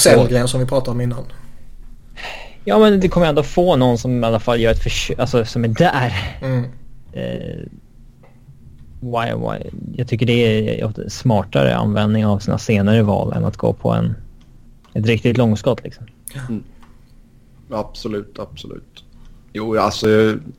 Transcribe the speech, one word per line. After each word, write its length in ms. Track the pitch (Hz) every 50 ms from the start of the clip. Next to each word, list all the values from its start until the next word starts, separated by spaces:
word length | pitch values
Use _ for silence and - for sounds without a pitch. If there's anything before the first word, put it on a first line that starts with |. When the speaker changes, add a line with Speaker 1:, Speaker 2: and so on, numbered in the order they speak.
| - 165 139 117
Speaker 1:
Sellgren 300 | 120 120 123 120 123 123
som 120 | - 131
vi 60 | 127
pratade 240 | 127 143 131 - 127
om 100 | 117 123
innan. 240 | 123 120 120 131 - - - - - - - - - - - - - - - - - - - - - - - - - - - - -
Speaker 2:
Ja, 140 | 202 202 214
men 220 | 220 214 202 190
du 80 | 185 170
kommer 180 | - 175 175
ändå 160 | 156 143 151
få 340 | 139 - - 185 175 180 160
någon 220 | 131 127 127 120 113
som 260 | - 127 123 123 117
i 20 |
alla 140 | 113 113 107
fall 200 | - 120 120 117
gör 120 | 113 113
ett 100 | 110 -
försö-, 320 | - - - - - - 120 120
alltså, 260 | 123 127 - 120 113
som 200 | - - 123 117
är 40 | 113
där. 440 | 110 - 165 180 160 135 127 120 95 - - - - -
Speaker 1:
Mm. 220 | 131 131 131 123 123 123 - - - - - - - -
Speaker 2:
Eh, 460 | - - 62 60 60 - 50 50 50 50 50 - - - - - - - - - - - - - - - - - - - - - - - - - - -
why, 340 | 127 123 117 113 117 117 113
why? 360 | 113 113 - 107 - - - - - - - -
Jag 120 | - 127 -
tycker 180 | 123 110 123
det 540 | 117 117 120 117 110 107 110 107 113 113 -
är 40 | -
ofta 260 | 110 - - - 104
smartare 680 | - - - 127 110 98 - - - 139 - - -
användning 500 | 120 117 107 104 107 107 104 107 110 107
av 120 | 107 101 101
sina 200 | - - 101 107
senare 440 | - - 110 101 98 101 107 113
val 300 | 107 101 98 - - -
än 120 | - 113 107
att 120 | 107 -
gå 160 | - - -
på 180 | - - - 58
en, 220 | 57 57 57 - 110 - - - - - - - - - - - - - _ _ -
ett 120 | 117 107
riktigt 300 | 117 117 110 - 123 110
långskott, 480 | 123 120 113 107 - - 131 113 - -
liksom. 220 | - - - 113 - - - _ - - 135 127 123
Speaker 3:
Mm. 140 | 113 101 - - - - - - - - - - - - - _ - - - - - - - -
Absolut, 680 | 120 107 107 - - - - 113 107 101 101 - - -
absolut. 680 | 104 - 76 - - - - - - - _ - - - - - - - - - - _
Jo, 260 | - 104 110 113 110 104
alltså, 280 | 98 107 - - - 107 107 107 110 110 104 - - - -